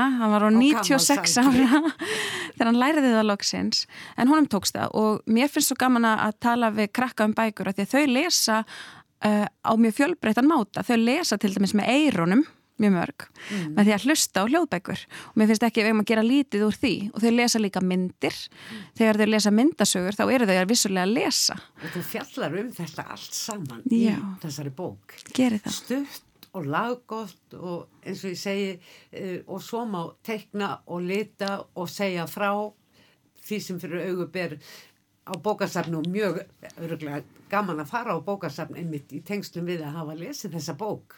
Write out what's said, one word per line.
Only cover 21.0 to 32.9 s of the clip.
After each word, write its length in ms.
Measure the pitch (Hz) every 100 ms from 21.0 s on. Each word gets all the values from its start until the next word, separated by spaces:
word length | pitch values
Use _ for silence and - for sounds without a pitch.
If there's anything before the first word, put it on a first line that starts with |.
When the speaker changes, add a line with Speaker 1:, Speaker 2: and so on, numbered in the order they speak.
Speaker 1:
að 80 | 180
lesa. 420 | 240 370 - - - -
Speaker 2:
Og 160 | - 156
þú 120 | 180
fjallar 540 | 170 220 - - 175 170
um 120 | 240
þetta 320 | - 165 -
allt 300 | - 104 -
saman 480 | - - 202 147 117
í 160 | - 226
Speaker 1:
Já. 160 | 220 208 196 190
Speaker 2:
þessari 340 | 165 139 143
bók. 460 | 135 175 101 _ - -
Speaker 1:
Geri 300 | - 254 214
það. 180 | - -
Speaker 2:
Stutt 540 | - 262 285 - _ _ -
og 140 | 185 143
laggott 880 | 156 226 247 - 220 214 - _
og 340 | - 180 175 - _
eins 220 | - 190
og 80 | 190
ég 80 | 175
segi, 280 | 202 196 196 180 - - _
eh, 300 | - 190 175
og 160 | - 190
svo 240 | - 226
má 160 | 233 190 165 -
teikna 580 | - 214 - 208 202 -
og 200 | - 175
lita 580 | 180 196 214 - 196 196 -
og 200 | - 170
segja 380 | - 202 175 160
frá 240 | - 202 202 214 - _